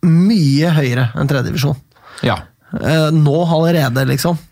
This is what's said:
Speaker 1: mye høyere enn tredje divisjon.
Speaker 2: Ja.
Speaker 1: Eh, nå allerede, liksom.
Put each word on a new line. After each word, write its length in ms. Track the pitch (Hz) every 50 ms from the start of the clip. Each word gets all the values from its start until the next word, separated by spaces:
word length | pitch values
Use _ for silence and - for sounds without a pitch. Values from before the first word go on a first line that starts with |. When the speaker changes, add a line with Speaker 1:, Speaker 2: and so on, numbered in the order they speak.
| -
Speaker 1:
mye 640 | 175 160 165 180 202 233 208 156 139 135 143 156 175
høyere 380 | 165 151 139 127 120 127 127 113 -
enn 140 | 151 143 135
tredje 200 | 143 135 120 -
divisjon. 260 | - - 127 143 147 - - _ _ _ _ - - - -
Speaker 2:
Ja. 160 | 127 101 87 - - _ _ _ _ -
Speaker 1:
Eh, 360 | - - 107 156 160 156 151
nå 260 | 160 160 151 143 139 160 175
allerede, 600 | 165 170 156 165 165 175 165 147 135 120 131 135
liksom. 300 | 131 135 139 - 170 175 160 - _